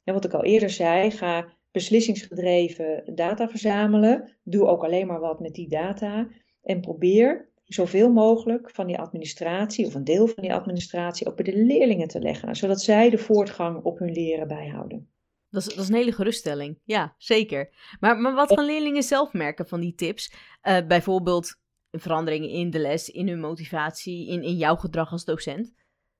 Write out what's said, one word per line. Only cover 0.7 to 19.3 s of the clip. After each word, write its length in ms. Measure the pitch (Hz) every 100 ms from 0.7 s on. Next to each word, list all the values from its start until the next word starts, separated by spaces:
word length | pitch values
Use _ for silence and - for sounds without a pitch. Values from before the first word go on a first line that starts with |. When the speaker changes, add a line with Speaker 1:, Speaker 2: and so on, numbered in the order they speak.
Speaker 1:
zei, 400 | 196 170 175 214
ga 420 | 214 180 170 170 _ _
beslissingsgedreven 1400 | 185 175 220 226 202 - 175 180 175 175 170 160 156 156
data 340 | 170 170 214 233
verzamelen. 880 | 226 208 202 208 214 214 277 - _
Doe 240 | - 196 -
ook 180 | 170
alleen 220 | 165 180 185
maar 140 | 165
wat 200 | 160 160
met 140 | 165
die 140 | 160 160
data. 600 | 156 180 202 208 208 233 - _ _
En 180 | - 185
probeer 680 | 170 165 180 202 247 330 - _
zoveel 480 | - - 180 190 240
mogelijk 580 | 233 220 226 226 233 233
van 160 | - 180
die 120 | 180
administratie 880 | 165 165 156 - 165 180 208 - 202
of 80 |
een 100 | 139
deel 220 | 139 175 226
van 160 | 226
die 120 | 185
administratie 720 | 185 185 180 - 175 175 175 -
ook 100 | -
bij 80 |
de 200 | 180 190
leerlingen 440 | 233 285 254 185 160
te 120 | -
leggen, 360 | 156 147 - -
zodat 240 | 196 190
zij 300 | - 208 240
de 80 | 220
voortgang 640 | - 208 202 - 170 165
op 160 | 170 -
hun 140 | 175
leren 360 | 165 165 160 151
bijhouden. 640 | 151 147 - - - - _ _ _ _
Speaker 2:
Dat 160 | 196 202
is, 20 |
dat 160 | 190
is 40 | 190
een 60 |
hele 180 | 226 240
geruststelling. 640 | 226 196 202 160 143 143 156
Ja, 300 | - 214 147 _
zeker. 520 | - 220 220 139 139 _ - -
Maar, 180 | 208 226
maar 160 | 247
wat 180 | 269 294
gaan 120 | 294
leerlingen 380 | 294 302 294 285
zelf 300 | - 277 285